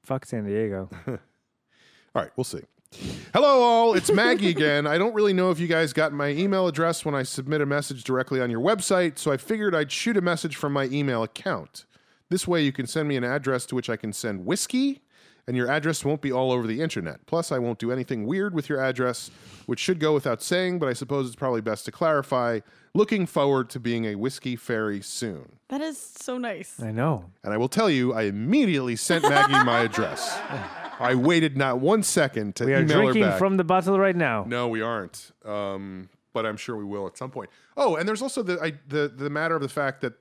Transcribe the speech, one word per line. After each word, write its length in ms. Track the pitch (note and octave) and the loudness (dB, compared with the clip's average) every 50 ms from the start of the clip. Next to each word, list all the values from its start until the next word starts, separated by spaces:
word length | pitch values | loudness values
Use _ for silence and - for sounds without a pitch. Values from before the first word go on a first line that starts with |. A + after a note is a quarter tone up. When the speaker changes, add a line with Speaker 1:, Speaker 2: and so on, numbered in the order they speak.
Speaker 1:
fuck 220 | _ - C3+ C3+ - | _ -4 -6 -6 -4
San 180 | - - A2+ G#2 | -6 -8 -6 -4
Diego. 420 | G2+ G2+ G#2+ A2+ G#2+ G2 F#2+ F#2+ F#2+ - F2 | -2 -2 0 0 -2 -2 -6 -8 -10 -14 -12
Speaker 2:
<laughs> 80 | - | -10
All 120 | - B2 - _ _ _ _ _ _ _ _ _ _ _ _ _ _ _ _ _ _ _ | -10 -10 -10 _ _ _ _ _ _ _ _ _ _ _ _ _ _ _ _ _ _ _
right, 160 | A#2+ D#2+ - _ | -4 -4 -4 _
we'll 80 | - B2+ | -8 -6
see. 160 | - - E2 - _ _ _ _ _ - - - - - - - - | -6 -8 -12 -14 _ _ _ _ _ -18 -12 -10 -10 -10 -12 -14 0
Hello, 300 | - A3 D4 C#4+ C#4 B3+ | 2 4 6 8 8 8
all. 320 | A#3+ A#3+ A#3 A3+ A#3 A#3 G#3+ | 8 8 6 6 6 6 4
It's 160 | F3+ - - | 4 4 4
Maggie 380 | - G3 A3+ A#3+ B3 G3+ G3+ F#3 | 4 6 6 4 4 4 2 2
Speaker 3:
<laughs> 20 | |
Speaker 2:
again. 360 | E3 - D#3 D3 D3 D3 D3 | 2 4 4 4 4 4 2
I 120 | D3 D3+ E3+ | 2 2 2
don't 160 | G3 A#3 A3 | 2 2 2
really 180 | G#3 G#3 G#3 | 2 4 4
know 180 | F#3+ F#3 F#3 F#3 | 4 4 4 2
if 80 | F3 D3+ | 2 0
you 80 | F3 | 0
guys 260 | D#3+ E3 D#3+ E3 C#3+ C3 | 0 2 2 2 2 2
got 180 | D#3 D#3 D3+ | 0 0 0
my 160 | C#3+ C#3+ C#3+ C#3+ | 0 -2 -2 0
email 380 | C#3+ D3+ F#3+ G3 F#3+ F#3+ F#3 | 0 0 0 2 2 2 2
address 380 | F3 D3 D3 E3 E3 E3 - - | 0 0 0 0 0 0 -2 -4
when 100 | D#3 C#3+ | -2 -2
I 80 | C#3 | -2
submit 380 | B2+ - - - C3+ C3+ D3+ D3+ | -2 -4 -6 -8 -4 -2 0 0
a 40 | D3 | 0
message 380 | C#3+ C#3+ D3 C#3+ - C#3 B2 A2+ | 0 0 -2 -2 -4 -10 -8 -2
directly 360 | - C3 B2+ B2+ - C#3 C3 | 0 0 0 0 0 0 -2
on 100 | B2+ A#2+ | 0 0
your 100 | A#2 A2+ | -2 0
website, 580 | B2+ F#3 A3+ G3 F3 - G3 F3+ F3+ E3 C#3+ - | 2 2 0 0 2 2 2 2 2 0 -2 -2
so 140 | - D#3 | -2 -2
I 40 | C#3 C3 | -2 -2
figured 360 | - - A3+ G#3+ G#3+ G3+ E3+ | -2 -4 -2 0 0 0 2
I'd 160 | D#3 D3 C#3 | 0 -2 -2
shoot 260 | - - - A#3 A3+ | -4 -4 -2 0 0
a 40 | G3+ | 2
message 360 | F3 F3+ E3+ D#3+ - D#3+ C#3 | 2 2 0 0 -4 -6 -6
from 160 | - - D3 C#3 | -4 -4 -2 0
my 100 | C#3 C3+ | 0 0
email 360 | B2+ C3+ D3 C#3+ C#3 B2 A2+ | 0 -2 -2 0 0 0 0
account. 640 | A2+ A2 _ - - F#3+ D#3 F#2+ D2 _ _ - - _ _ _ _ _ _ _ _ _ | -2 -4 _ -8 -4 -4 -4 -4 -6 _ _ -20 -20 _ _ _ _ _ _ _ _ _
This 180 | E3+ F#3 - | -4 -2 0
way 160 | F3+ F3 E3 | 0 2 2
you 100 | D3+ C#3 | 2 0
can 140 | C3 - B2+ | 0 -2 -8
send 220 | A#2 - D#3+ D#3 D3 | -4 -2 -2 -2 0
me 80 | C#3 | 0
an 80 | B2+ B2 | 0 0
address 400 | B2 C3 D3 C3+ C3+ C3 B2 - | -2 -2 -2 0 0 -2 -2 -2
to 80 | - B2+ | -4 -4
which 140 | B2 - - | -4 -2 -4
I 80 | A#2 | -6
can 160 | G#2+ - A2 | -6 -6 -8
send 320 | G2 - - A2+ G2+ F#2+ F2+ | -8 -6 -6 -6 -6 -6 -2
whiskey, 560 | F#2+ F3 - - - - B3+ C4+ C#4 C4+ - _ _ _ _ _ _ _ _ _ - | -2 -2 -2 -2 -2 0 0 0 0 -2 -6 _ _ _ _ _ _ _ _ _ -4
and 80 | B2 | -2
your 120 | B2 B2 A#2+ | -2 0 0
address 360 | C#3+ D#3 D3 E3 D#3 - - | 0 0 0 -2 -2 0 -2
won't 160 | C#3 D3+ D3 | -2 -2 -2
be 100 | - C#3 | -2 -2
all 220 | B2+ B2+ C3 C3 | 0 0 2 2
over 140 | B2+ B2 A#2 A2 | 0 0 0 -2
the 120 | A2 B2 | -2 -2
internet. 460 | D#3+ D#3+ - A2+ E2+ D#2+ C#2+ - _ | -4 -4 -4 -6 -6 -8 -10 -12 _
Plus, 240 | - - E3+ E3 - | -4 -2 -2 -2 -2
I 80 | D3 B2+ | -2 -2
won't 200 | A#2+ A#2+ A#2 - | -2 -2 -4 -4
do 100 | A2+ A#2 | -4 -4
anything 360 | B2 C3 B2 - C3+ A2+ G#2 | -2 -4 -4 -4 -6 -6 -4
weird 280 | A2+ E3+ F#3+ G3+ G#3 F3 | -4 -2 -2 -2 -2 -2
with 140 | D#3 C#3 - | -4 -4 -2
your 120 | D3 C3+ | -2 0
address, 500 | C3 C3 B2+ B2 B2+ B2 A#2+ - - - - - - - - - - | 0 -2 0 0 -2 -2 -2 -4 -10 -14 -18 -20 -20 -20 -20 -16 -6
which 140 | - B2 - | -6 -6 -2
should 180 | - - F#3 D#3+ | 0 -2 0 2
go 160 | D3+ D#3 D3+ | 2 2 2
without 260 | C#3+ - C3+ A#2 - | 2 2 0 -4 -2
saying, 380 | - - F3+ F3+ F#3 F3+ F3+ F3+ | -2 0 0 0 2 0 0 0
but 100 | D#3 C3 | 0 -2
I 40 | |
suppose 340 | A#2+ - C#3 B2 C#3+ C#3 C3+ | -2 -4 -4 -4 -2 -2 -2
it's 80 | B2 A#2+ | -4 -6
probably 240 | - C#3+ B2+ B2 A2+ | -4 -2 -2 -2 0
best 240 | G#2+ A2+ G#2+ - - | -2 -2 -4 -4 -6
to 60 | - | -14
clarify. 680 | - - E3+ D#3+ D#3 C#3+ C3 - C#3 B2+ A#2+ A#2+ A#2 G#2+ - _ _ _ _ _ _ | -4 0 2 2 2 2 2 0 0 0 2 0 -2 -4 -6 _ _ _ _ _ _
Looking 320 | G3 G#3 G#3 A3+ G3+ F3+ | 0 2 2 2 0 0
forward 420 | - - E3+ C#3+ C#3+ C#3 C3 B2 - | 0 0 2 4 4 4 2 0 -2
to 100 | - B2+ | -8 -6
being 240 | A#2 A#2+ A#2 A#2 A2+ | -4 -2 -2 0 -2
a 100 | G#2+ G#2 | -4 -4
whiskey 400 | G2 A2 C3+ C3+ - - B2+ B2 | -2 -4 -4 -4 -4 -6 -6 -6
fairy 460 | A#2 - - A#2+ A2 A2 G#2+ G2+ G2 | -6 -4 -4 -2 -2 0 -2 -4 -4
soon. 560 | F#2+ - - - B2 A2+ F2+ D2 C#2+ - - _ _ _ | -8 -10 -8 -6 -6 -6 -6 -10 -14 -18 -20 _ _ _
Speaker 3:
That 120 | C4 C#4+ | -6 -6
is 180 | D4+ D#4+ D4 - | -6 -6 -8 -10
so 400 | - - - - - - B3+ B3+ | -16 -18 -18 -14 -10 -8 -8 -6
nice. 420 | B3 A#3 G3 D#3+ F#3 - - - | -6 -8 -8 -10 -12 -16 -12 -10
Speaker 1:
I 120 | A#2+ A2 | -8 -6
know. 320 | A2 A2+ C3 D#3+ D3 G#2 F2+ F2+ _ _ | -2 0 0 0 0 -2 -6 -14 _ _
Speaker 2:
And 100 | - G2 | -8 -4
I 40 | G#2 | -2
will 120 | A2 A#2+ C3 | -2 -2 0
tell 220 | - G#3+ A3+ G3+ | 0 0 2 2
you, 220 | D3+ C3 B2 B2+ | 2 2 2 0
I 100 | A#2+ A2 A2 | 0 0 0
immediately 680 | G2+ G2 G#2 A2 D3 A3 D4+ C4+ G3 E3 C#3 B2+ B2 A#2 | -2 -2 -2 0 2 2 4 4 4 2 0 0 -2 -4
sent 280 | A2+ - - - E3 - | -4 0 0 0 2 4
Maggie 400 | - - - - - - G4+ - | 4 6 6 4 6 6 4 4
my 160 | B2 A#2 A#2 | 6 4 4
address. 580 | A#2 A2+ G#2 A2 G#2+ D2+ C#2+ - - - - - - | 2 2 0 -2 -2 -2 -4 -6 -6 -6 -6 -8 -8
Speaker 1:
<laughs> 560 | - C#3 B2+ G2 - - - - - - - | -8 -8 -8 -10 -10 -12 -14 -14 -14 -8 -2
Speaker 2:
I 140 | B2 B2 B2+ | 0 2 2
waited 400 | B2+ B2 D#3 F3 E3 D#3+ D3+ C3+ | 4 4 4 4 4 4 2 2
not 240 | C3+ C#3 C3+ B2 B2+ | 0 0 2 0 2
one 220 | C3 E3 G#3+ A3 G3 | 2 2 2 2 2
second 500 | - - F3+ D3+ C3+ - A2+ G#2 G2+ - | 2 2 2 2 2 0 -4 -4 -4 -4
to 100 | - A#2+ | -2 0
Speaker 1:
We 80 | C3 C#3 | 2 4
are 80 | C3+ | 4
Speaker 2:
email 140 | C3 D3+ D3+ F3+ | 4 4 4 6
her 40 | G#3+ | 6
Speaker 1:
drinking 180 | - - A3 | 6 4 4
Speaker 2:
back. 160 | G3+ - G3 F#3 | 4 4 4 2
Speaker 1:
from 180 | F#3 G3 F#3+ | 2 2 2
the 80 | F#3+ F3+ | 2 2
bottle 340 | D#3+ F#3 F#3 E3+ F#3 G3 F#3+ | 4 2 2 4 2 2 4
right 160 | G3 G3 F3+ | 4 4 2
now. 300 | F3 E3 C3 A2+ G#2+ F#2+ | 2 2 0 0 -2 -2
Speaker 2:
No, 220 | A2+ A#2+ B2 B2 A#2+ | -4 -2 -2 -2 -2
we 120 | A2+ A2 | -2 -2
aren't. 500 | A2 A#2 A#2 G#2+ F#2+ E2 - - - - _ _ _ | -2 -2 -4 -4 -6 -8 -12 -18 -20 -20 _ _ _
Um, 640 | G#2+ G#2 G#2 G2+ G2 G2 F#2+ G2 G2 F#2+ F#2 F#2 F#2 _ _ _ _ | -8 -6 -4 -4 -4 -6 -8 -10 -10 -12 -14 -16 -18 _ _ _ _
but 140 | _ A#2 A2+ | _ -2 -2
I'm 100 | A2 G#2+ | -2 -4
sure 200 | G#2+ - - A#2+ | -6 -8 -10 -8
we 80 | G#2+ G#2 | -8 -8
will 220 | G2 G2+ G2+ G2 F2+ | -8 -8 -8 -8 -10
at 80 | - - | -10 -12
some 120 | B2+ C3 | -12 -10
point. 200 | C#3 B2+ G#2 - _ _ _ _ _ | -10 -12 -14 -14 _ _ _ _ _
Oh, 200 | - D4 A3+ E3 | 0 2 2 2
and 100 | D#3 F3 G#3 | 0 -2 -2
there's 140 | A3 G3+ | -2 -4
also 200 | C4 C4+ - C4+ A3 | -4 -4 -4 -4 -2
the, 160 | F3+ F3+ E3 | -2 -4 -2
I, 120 | D3+ E3 D3+ C#3+ _ | -4 -6 -6 -8 _
the, 260 | C#3 C#3 D3+ D3 C#3+ | -4 -2 -2 -2 -2
the 160 | A#2 C3 C#3 D3 | -4 -6 -6 -4
matter 260 | C#3+ D3+ D#3+ E3 E3 | -2 -2 0 0 0
of 60 | D#3 | -2
the 60 | C#3 C3 | -2 -4
fact 340 | - D3+ C#3+ C3+ C3 - | -4 -2 -2 -2 -4 -4
that 100 | - B2 - _ | -6 -6 -6 _